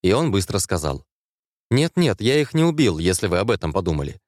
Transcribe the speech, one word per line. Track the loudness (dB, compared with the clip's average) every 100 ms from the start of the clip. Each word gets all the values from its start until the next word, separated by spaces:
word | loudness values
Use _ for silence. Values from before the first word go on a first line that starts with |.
И | 2
он | 2 2
быстро | 0 -2 -4
сказал: | -4 -4 -4 -6 _ _ _ _ _ _ _
Нет-нет, | 0 0 0 0 0
я | 0 0
их | 0
не | 2
убил, | 2 2 0 2
если | 0 0 0
вы | 0
об | 0
этом | -2 -2
подумали. | -2 -2 -2 -4 -10